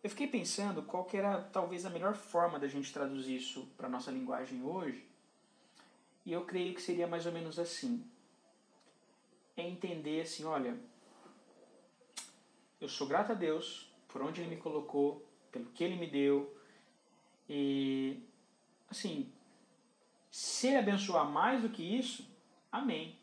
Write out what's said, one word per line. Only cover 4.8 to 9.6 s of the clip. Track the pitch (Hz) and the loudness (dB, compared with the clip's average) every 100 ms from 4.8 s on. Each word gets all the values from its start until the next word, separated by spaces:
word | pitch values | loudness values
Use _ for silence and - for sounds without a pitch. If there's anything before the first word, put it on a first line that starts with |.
| 160 117 - - _ _ _ _ _ - - - _ _ | -2 -6 -12 -20 _ _ _ _ _ -20 -20 -20 _ _
e | - | -4
eu | 170 | -2
creio | 175 185 180 | 0 0 0
que | 180 | -2
seria | - 170 170 | -2 0 0
mais | 170 165 | 0 -2
ou | |
menos | 165 160 160 | -4 -6 -4
assim. | 170 - 262 240 - - _ _ _ _ _ _ - _ _ _ _ _ _ | -4 -2 -2 -2 -4 -18 _ _ _ _ _ _ -20 _ _ _ _ _ _
É | - | -8